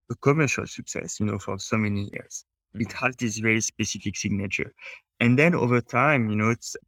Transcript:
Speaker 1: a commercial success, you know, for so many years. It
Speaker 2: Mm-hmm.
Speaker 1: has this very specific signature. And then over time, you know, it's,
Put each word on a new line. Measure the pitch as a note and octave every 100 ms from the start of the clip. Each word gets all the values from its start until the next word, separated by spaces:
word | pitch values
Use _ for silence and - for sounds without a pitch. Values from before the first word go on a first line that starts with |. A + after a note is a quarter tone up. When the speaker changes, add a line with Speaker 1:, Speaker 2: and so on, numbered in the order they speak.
| -
Speaker 1:
a | -
commercial | C#3 C#3+ C#3 - -
success, | - - - - -
you | G#2+
know, | G#2
for | - G2
so | - A2+
many | G#2+ G2+ G2+
years. | - - - - _ _ G2
It | G#2+
Speaker 2:
Mm-hmm. | - B2+
Speaker 1:
has | B2+
this | A#2+ G#2+
very | A2 A2+
specific | - - G#2+ G2+ G#2 -
signature. | G#2+ G2+ F#2+ - - - - - _ _
And | A#2+ B2+
then | E3 D3
over | A#2+ A#2+
time, | - B2 C#3+ C#3+ A2
you | G#2+
know, | A2
it's, | A#2+ - -